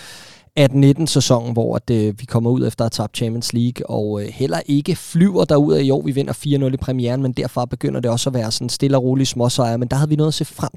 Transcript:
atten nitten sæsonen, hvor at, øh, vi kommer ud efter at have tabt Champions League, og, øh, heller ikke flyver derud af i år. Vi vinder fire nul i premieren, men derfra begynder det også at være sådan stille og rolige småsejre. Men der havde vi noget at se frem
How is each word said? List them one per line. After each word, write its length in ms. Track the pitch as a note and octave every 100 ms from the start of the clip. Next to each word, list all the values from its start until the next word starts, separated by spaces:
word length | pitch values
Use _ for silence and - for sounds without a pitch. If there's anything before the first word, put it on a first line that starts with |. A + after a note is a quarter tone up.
| - - - - _ -
atten 220 | C#3 C#3
nitten 260 | C#3 C#3 D#3+
sæsonen, 460 | - - B2 A#2+
hvor 240 | A#2 A#2 A#2
at, 140 | -
øh, 240 | A#2 G#2+ G#2
vi 40 |
kommer 260 | B2 A#2 A#2
ud 160 | B2+ B2
efter 180 | -
at 100 | A#2 -
have 60 |
tabt 120 | G#2 -
Champions 360 | A#2 A#2 -
League, 380 | A#2 A#2+ A#2+ -
og, 320 | A#2 G#2+ G#2
øh, 60 | G#2
heller 260 | A2+ C3 - -
ikke 300 | C#3+ D3 E3
flyver 480 | - E3 G3 F3+
derud 300 | E3+ D3 D3+
af 80 | D#3
i 80 | C#3
år. 120 | C3+
Vi 100 | D3+
vinder 200 | C3+ C#3
fire 260 | B2+ D3+ C#3
nul 160 | C3+
i 20 | C3
premieren, 460 | - C3 A#2+ C3
men 100 | C3
derfra 320 | A#2+ C3 - B2
begynder 340 | C3 C#3+ C3
det 100 | B2
også 200 | A#2 C#3
at 40 |
være 160 | B2+ G#2+
sådan 180 | - B2
stille 280 | - C#3 C3+
og 60 |
rolige 220 | B2+ C3 C3
småsejre. 520 | B2+ A#2+ - A#2+ A#2+
Men 100 | B2
der 80 | C3+
havde 120 | D3+
vi 80 | D3+
noget 120 | D#3
at 60 |
se 100 | D3
frem 260 | D#3 - C#3+